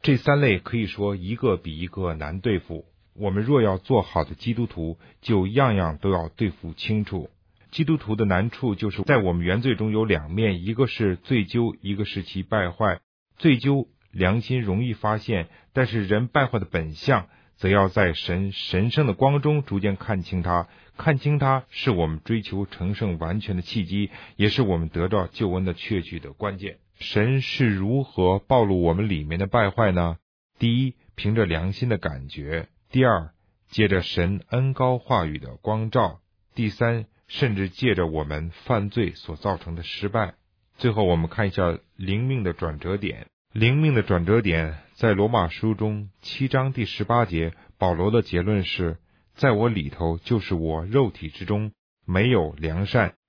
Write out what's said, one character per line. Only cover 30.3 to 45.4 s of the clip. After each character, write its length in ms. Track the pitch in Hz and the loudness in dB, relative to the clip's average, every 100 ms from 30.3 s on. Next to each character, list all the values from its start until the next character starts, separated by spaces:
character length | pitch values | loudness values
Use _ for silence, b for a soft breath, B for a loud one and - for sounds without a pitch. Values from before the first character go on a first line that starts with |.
| _ _ _ | _ _ _
第 260 | 117 120 131 | 0 2 0
一， 100 | - b - | -4 b -6
凭 180 | 104 | -2
着 140 | 110 98 | 2 2
良 260 | 80 90 | 0 -2
心 160 | 98 123 | -4 -2
的 80 | 104 | -2
感 320 | 85 69 69 | -2 -6 -12
觉； 380 | 76 71 82 80 _ _ | -12 -8 -8 -8 _ _
第 120 | 127 | 2
二， 280 | 127 101 80 _ _ _ _ | 4 4 -2 _ _ _ _
借 200 | - 107 | 0 2
着 160 | 95 | 2
神 380 | 85 - 87 98 - | 0 -2 0 -2 -4
恩 240 | 120 135 | -2 0
膏 260 | 131 127 127 | 0 0 0
话 260 | - 120 80 | 0 0 0
语 140 | 73 | -6
的 160 | 64 62 | -10 -10
光 340 | - 107 110 | -4 -2 0
照； 320 | 127 98 - _ _ _ | 2 0 -2 _ _ _
第 160 | - 110 | -4 -4
三， 380 | - 117 117 110 _ _ | 0 -2 -2 -6 _ _
甚 280 | - 135 98 | -2 0 0
至 120 | 98 | -4
借 280 | - 127 90 | 0 0 2
着 100 | 82 | 0
我 180 | 78 | -2
们 280 | 76 76 82 | -4 -6 -6
犯 400 | - - 117 101 | -10 -2 -2 0
罪 220 | 120 92 - | -2 -2 -4
所 200 | - 80 | -14 -6
造 220 | 101 90 | -4 -4
成 160 | - 82 | -6 -10
的 60 | |
失 260 | 82 - 101 | -10 -8 -4
败。 280 | 110 95 - _ _ _ _ | -2 -4 -6 _ _ _ _
最 140 | 123 | -2
后 120 | 107 | 2
我 120 | 95 85 | 2 2
们 120 | 80 | 0
看 200 | - 101 | -2 -2
一 20 | |
下 300 | 95 87 80 _ - | 0 0 -2 _ -10
灵 300 | 95 101 127 | -4 -2 0
命 180 | 131 | -2
的 100 | 95 | -2
转 240 | 82 85 76 | -2 -6 -6
折 160 | 85 98 | -4 -4
点。 280 | 101 55 - _ _ | -4 -8 -14 _ _
灵 260 | 110 113 139 | 0 2 4
命 180 | 156 127 | 4 2
的 80 | |
转 220 | 98 90 85 | 2 2 4
折 160 | 113 | 2
点 360 | 104 80 80 76 - | 4 0 -2 -6 -14
在 200 | - 117 | 0 2
罗 140 | 98 107 | 4 4
马 200 | 117 | 2